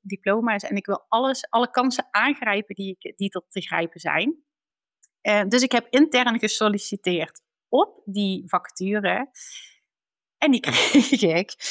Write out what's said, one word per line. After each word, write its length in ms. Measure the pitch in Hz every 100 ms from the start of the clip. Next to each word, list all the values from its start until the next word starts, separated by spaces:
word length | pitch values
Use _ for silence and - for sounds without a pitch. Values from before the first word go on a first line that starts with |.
diploma's. 600 | 196 190 - 214 233 208
En 120 | - 202
ik 100 | -
wil 200 | 196 -
alles, 420 | 226 262 262 -
alle 200 | 226 240
kansen 360 | 254 254 240 -
aangrijpen 640 | 202 240 285 220 202 208 196
die 200 | 196 185
ik, 180 | 185 175
die 120 | 196
tot 160 | 180 -
te 100 | -
grijpen 380 | - 170 165 175
zijn." 440 | 165 151 220 330 _ _ _ _ _ _ _ _
Ehm, 260 | - 208 196
dus 140 | 240
ik 100 | 247
heb 160 | 240 233
intern 500 | 262 311 254 247 233
gesolliciteerd 1000 | 214 - 214 202 - 202 - 175 156 - _ _ _
op 320 | 254 415 - -
die 380 | 196 202 185 185
vacature. 800 | 180 - - 185 214 196 185 277 - - - - _ _ _ _ _ _ -
En 140 | 311
die 80 | 247
<laughs> 40 | -
kreeg 420 | - - 294 226 262
ik. 320 | 190 160 196 - -